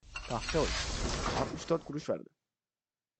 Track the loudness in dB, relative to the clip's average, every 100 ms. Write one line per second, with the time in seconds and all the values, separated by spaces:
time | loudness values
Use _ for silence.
0 | -12 -10 -2 -2 2 4 4 2 -2 -2
1 | -2 0 0 2 0 -2 0 0 0 -6
2 | -2 -2 -2 _ _ _ _ _ _ _
3 | _